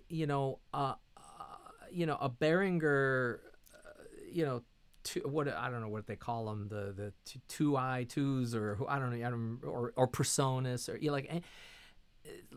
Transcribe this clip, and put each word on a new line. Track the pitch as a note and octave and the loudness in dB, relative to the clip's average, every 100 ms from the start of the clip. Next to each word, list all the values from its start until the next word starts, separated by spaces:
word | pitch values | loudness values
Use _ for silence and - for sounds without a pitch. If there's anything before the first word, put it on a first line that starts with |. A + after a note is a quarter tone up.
| - | -8
you | E3 D#3 | -2 0
know, | C#3+ C3+ - - | 2 2 -2 -6
uh, | - C#3 - - - | -2 -2 -2 -10 -20
uh, | - - - - - - - | -20 -14 -14 -14 -18 -20 -10
you | F3+ E3 | -2 0
know, | C#3+ | 2
a | C3+ | -2
Behringer, | A#2+ D#3 E3+ G3 F3 D#3 C#3 C#3 C3 B2+ A2 - - - | 2 4 6 4 4 4 6 6 4 2 -2 -8 -20 -20
uh, | - - - - - - | -20 -20 -18 -18 -16 -6
you | A2+ D3+ | 0 2
know, | B2+ - _ - - | 0 -6 _ -20 -14
two, | - - | -6 -4
what, | - D3 C#3+ | 0 0 0
I | D#2+ B2 | 0 -2
don't | A#2+ | -2
know | A2 | -4
what | G#2+ G#2 | -4 -6
they | G#2 | -6
call | - A#2 A2 | -4 -2 -2
'em, | G#2+ G#2 | -4 -4
the, | G#2+ G2+ | -4 -6
the | G2 G#2 - - | -6 -8 -8 -16
t-, | C3 - | -16 -12
two | - D3+ C#3 | 0 2 2
I | B2+ B2+ B2 | 2 -2 -2
twos | - C#3 C3+ B2 A#2 | 0 2 2 2 0
or | G#2+ G2+ | 0 0
who, | C3 | 0
I | C#3 | 0
don't | B2+ A#2+ | 0 -2
know, | A#2+ | -2
I | |
don't, | A#2+ A2+ A#2+ | -2 -2 -4
or, | C3+ B2+ A#2+ - | -6 -4 -2 4
or | B2+ | 4
Presonus | - C3 - C#3 C3 C3 B2 - | 4 2 4 4 2 0 -2 -4
or, | A#2+ | -2
you | D3 | 0
know, | |
like, | C#3+ C3+ | 0 0
eh, | E3+ F3 - - - - - - - - - - | -4 -6 -14 -20 -20 -20 -20 -20 -20 -18 -16 -16